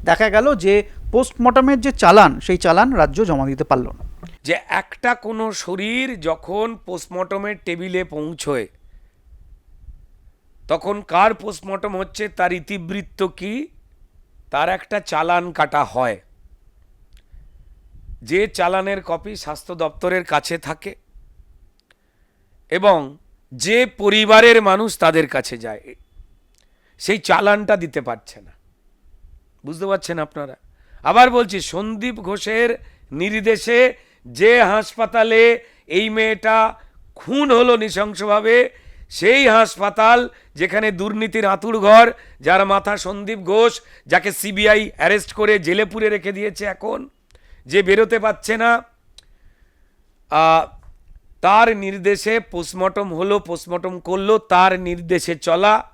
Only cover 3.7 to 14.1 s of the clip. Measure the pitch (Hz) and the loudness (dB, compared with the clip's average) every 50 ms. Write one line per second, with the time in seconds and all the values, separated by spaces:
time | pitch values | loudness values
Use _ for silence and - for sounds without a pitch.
3.7 | 139 127 123 - - - - - - - - - - _ _ 135 170 - - - | -2 -2 -2 -6 -10 -14 -16 -16 -16 -18 -20 -20 -20 _ _ -6 -6 -6 -4 -6
4.7 | - 180 190 _ - - - 240 240 240 - 214 226 220 220 220 202 - - - | -6 -6 -6 _ -16 -6 -2 -2 -2 -2 -6 -10 -8 -6 -6 -8 -8 -10 -10 -10
5.7 | 180 190 196 214 233 247 262 269 247 196 151 160 160 160 - - 185 208 220 226 | -8 -8 -6 -6 -6 -6 -6 -6 -8 -8 -6 -6 -6 -6 -8 -8 -6 -6 -6 -6
6.7 | 226 208 - - 185 165 - _ 180 180 185 180 196 196 196 208 208 185 - - | -8 -12 -14 -14 -14 -14 -14 _ -10 -10 -8 -6 -8 -8 -8 -8 -10 -10 -8 -10
7.7 | 170 170 180 185 175 185 185 175 151 151 151 156 170 147 - 151 143 127 107 - | -8 -8 -8 -6 -6 -6 -6 -6 -10 -10 -10 -10 -10 -10 -8 -6 -6 -6 -6 -8
8.7 | _ _ _ - - - - _ _ _ _ _ - - - - - _ _ _ | _ _ _ -20 -20 -20 -20 _ _ _ _ _ -20 -20 -20 -20 -20 _ _ _
9.7 | - - - - - - - _ _ _ _ - _ _ _ _ _ _ - - | -20 -20 -20 -20 -20 -20 -20 _ _ _ _ -20 _ _ _ _ _ _ -8 -6
10.7 | 151 160 - 185 202 208 208 - 156 175 196 220 220 220 190 214 196 156 - 190 | -6 -6 -4 -6 -8 -8 -8 -2 0 2 2 2 0 -2 -10 -14 -14 -12 -12 -10
11.7 | 196 196 196 208 202 185 190 185 - - 214 208 - - 185 180 180 180 156 - | -10 -8 -8 -8 -6 -8 -8 -10 -8 -10 -10 -10 -4 -4 -2 -2 -2 -6 -8 -10
12.7 | 202 196 170 165 202 202 196 - - - 196 185 - - 180 196 214 254 302 339 | -12 -12 -10 -10 -10 -10 -12 -14 -8 -6 -6 -6 -6 -10 -12 -10 -10 -10 -12 -12
13.7 | _ - _ _ _ _ - _ | _ -20 _ _ _ _ -20 _